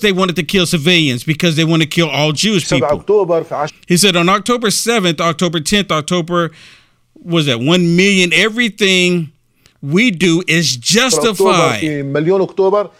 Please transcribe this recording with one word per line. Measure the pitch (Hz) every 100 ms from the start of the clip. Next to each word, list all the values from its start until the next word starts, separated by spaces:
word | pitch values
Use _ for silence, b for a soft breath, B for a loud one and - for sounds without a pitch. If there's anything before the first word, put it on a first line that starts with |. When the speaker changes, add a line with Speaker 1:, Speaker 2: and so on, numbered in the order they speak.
| 208
Speaker 1:
they | 180
wanted | 185 170
to | 151
kill | 196 165
civilians | 175 147 175 151 120
because | - 143 170 151
they | 160
want | 165
to | 156 170
kill | 160
all | 135 151
Jewish | 151 202 196 -
Speaker 2:
سبعة | - 147
Speaker 1:
people. | 151
Speaker 2:
أكتوبر | 175 208 175 165
في | - 131
عشرة | 151 - -
Speaker 1:
He | 175
said | 196 175
on | 175
October | 202 190 240 220
seventh, | - 220 233 180 160
October | 170 160 180 165
tenth, | 143 208 196
October, | 156 147 180 165 175 160 B B B B B B - 175
was | 170 143
that | 117
one | 135 180 170 175
million, | 196 190 180
everything | 160 220 220 233 - 196 185 180 180 156 - _ b b b 139 175
we | 247
do | 160 180 165 180
is | 160 147 123
Speaker 2:
أكتوبر، |
Speaker 1:
justified. | - 220 254 156 226 185 196 180 143 107
Speaker 2:
في | 156 147
مليون | 139 147 156 196
أكتوبر، | - - 190 208 196